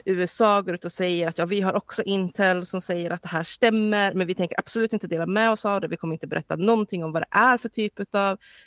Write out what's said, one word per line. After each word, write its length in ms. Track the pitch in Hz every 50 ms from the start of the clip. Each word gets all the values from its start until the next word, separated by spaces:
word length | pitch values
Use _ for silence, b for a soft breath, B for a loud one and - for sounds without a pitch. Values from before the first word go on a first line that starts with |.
| -
U 180 | 190 190 180 180
S 180 | 175 - -
A 200 | 226 208 202 202
går 120 | 190 190 175
ut 100 | - -
och 60 | 175
säger 360 | - - 185 180 175 170 170
att, 100 | 165 165
"Ja, 80 | - 175
vi 160 | 175 208 202
har 120 | 190 190 -
också 300 | 202 - - - - -
intel 600 | 196 196 190 185 175 - - 196 185 180 180 180
som 160 | - - 185
säger 300 | - - 175 175 170 170
att 100 | 175 175
det 80 | - 165
här 140 | 165 160 165
stämmer, 720 | - - - 247 233 220 220 214 214 208 208 202 196 -
men 140 | 185 180
vi 80 | 165 185
tänker 240 | - 180 165 - -
absolut 340 | - - - 226 226 220 220
inte 140 | 208 -
dela 180 | 165 170 165 165
med 260 | 170 190 214 226 226
oss 140 | 220 214 -
av 160 | 208 202 190
det. 60 | 170
Vi 100 | 160 170
kommer 160 | - - 165 160
inte 140 | - -
berätta 280 | - - 160 - - 156
någonting 480 | 156 185 220 233 220 208 - 196 175 160
om 80 | 160
vad 100 | 156 165
det 160 | - - -
är 200 | 196 226 262 247
för 120 | 240 - 226
typ 300 | - 226 214 214 - -
utav 380 | 202 - - 202 196 196 190 - b b b b b